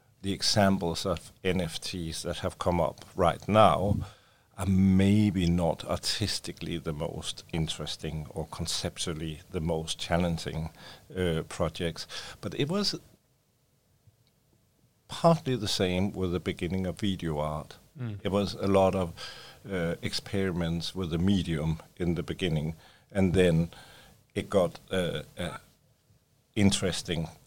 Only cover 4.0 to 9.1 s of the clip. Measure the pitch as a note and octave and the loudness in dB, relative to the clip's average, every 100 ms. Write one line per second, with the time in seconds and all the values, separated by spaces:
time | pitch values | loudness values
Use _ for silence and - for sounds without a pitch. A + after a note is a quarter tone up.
4 | - - _ _ _ - F2+ F#2+ G2 F#2+ | -4 -12 _ _ _ -6 0 4 6 6
5 | G2 G#2 G#2+ F#2 E2+ F2 E2+ - - F2 | 6 6 4 2 2 2 2 -2 -4 -4
6 | - - G2 - - - E2+ E2+ D2 D2+ | -2 -2 -2 -4 -8 -10 -8 -6 -6 -4
7 | D#2+ - - - - E2 D#2 - D#2 - | -6 -6 -10 -10 -6 -2 -2 -4 -8 -8
8 | D#2+ D#2 D2+ - D#2 - E2 - F2+ - | -8 -8 -8 -8 -8 -6 -6 -4 -6 -6
9 | - | -6